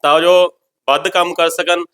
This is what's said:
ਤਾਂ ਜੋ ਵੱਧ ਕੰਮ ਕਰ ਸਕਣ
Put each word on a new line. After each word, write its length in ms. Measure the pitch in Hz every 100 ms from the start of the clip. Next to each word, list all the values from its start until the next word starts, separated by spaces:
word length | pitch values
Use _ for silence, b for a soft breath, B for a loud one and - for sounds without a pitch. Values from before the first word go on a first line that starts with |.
ਤਾਂ 200 | 147 156
ਜੋ 320 | 170 180 180 _ _ _ -
ਵੱਧ 180 | 139 165
ਕੰਮ 260 | 180 175
ਕਰ 160 | 170 165
ਸਕਣ 340 | 165 175 175 170